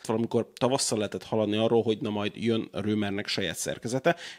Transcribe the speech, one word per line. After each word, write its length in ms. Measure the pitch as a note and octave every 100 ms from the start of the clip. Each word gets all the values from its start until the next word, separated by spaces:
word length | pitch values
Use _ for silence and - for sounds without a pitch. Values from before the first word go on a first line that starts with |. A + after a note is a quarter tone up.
| -
valamikor 460 | A2+ A2+ A#2 G#2+
tavasszal 440 | - B2 C3+ - A2+
lehetett 260 | G2+ F#2+
hallani 320 | - A2 G#2 G#2+
arról, 260 | A2+ A#2
hogy 160 | A2+ G#2+
na 100 | A2
majd 220 | G#2 G#2
jön 340 | - A2+ A2+ -
a 80 | -
Römernek 460 | G2+ G#2+ G2+ G2+ G#2
saját 300 | - F#2 -
szerkezete, 600 | - C#2 A#2 F3 F3 E3+ -